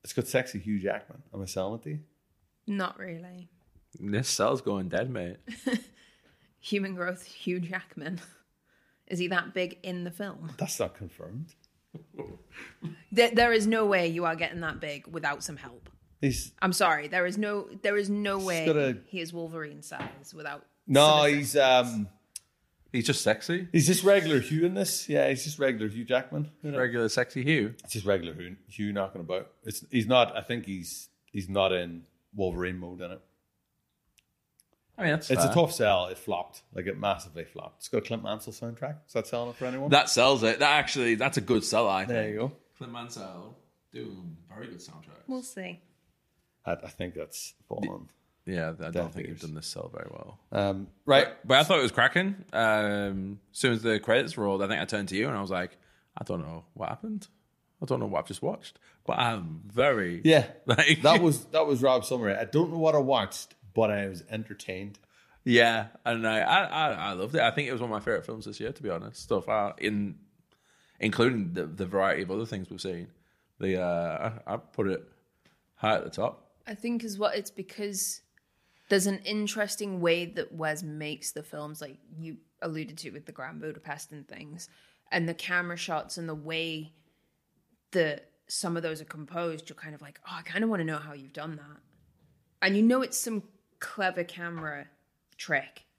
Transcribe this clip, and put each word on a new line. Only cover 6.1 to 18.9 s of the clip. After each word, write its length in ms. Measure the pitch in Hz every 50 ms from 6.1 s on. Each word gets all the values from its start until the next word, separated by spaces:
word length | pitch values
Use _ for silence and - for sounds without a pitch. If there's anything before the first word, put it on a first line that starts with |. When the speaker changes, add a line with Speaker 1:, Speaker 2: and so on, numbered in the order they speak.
| _ _ _ _ _ _ _ _ _ _
Speaker 2:
Human 340 | - - 208 202 196 190 185
growth, 280 | 180 175 180 180 185 -
Hugh 340 | - - - - 180 180 180
Jackman. 640 | 175 165 185 185 - _ - - 143 156 185 175 - - - _ _ _ _ _ _ _ _ _ _ _ _ _ _
Is 120 | _ 190 175
he 80 | 180
that 260 | 175 190 180 175 - -
big 240 | 185 180 175 180 - -
in 200 | 185 180 180 175
the 60 | 175
film? 400 | 165 - 202 196 - - 165 160 -
Speaker 1:
That's 220 | - - - - -
not 160 | 110 85 -
confirmed. 580 | - 101 87 - - 82 82 98 127 165 165 _ _ _ _ _ _ _ _ - 160 - _ - - - - - - - _ - - - - - _ - 165 160 - - _
Speaker 2:
There, 180 | 202 220 233 233
there 220 | 233 226 233 240 226
is 140 | 220 202
no 180 | 214 226 226 220
way 220 | 202 196 185 175
you 180 | 170 165 170 175
are 100 | 165 165
getting 260 | 160 165 - - 170
that 180 | 170 156 131 113
big 280 | 156 151 147 143 -
without 360 | - 165 165 156 143 143 - -
some 140 | - 151
help. 320 | 135 - 127 120 120 - - - _ _ _ _ _
Speaker 1:
He's 300 | - 135 120 113 - - _ -
Speaker 2:
I'm 120 | - 185 175
sorry. 340 | - 202 170 156 147 147
There 180 | 147 175 185 175
is 120 | 180 202
no, 300 | 202 214 208 208 202 - - - 196
there 160 | - 202 208
is 120 | 208 208 196
no 280 | 202 208 208 202 196
Speaker 1:
He's 100 | 196 190
Speaker 2:
way 180 | 190 175 165 160
Speaker 1:
got 120 | 160 156
a 200 | 151 139 131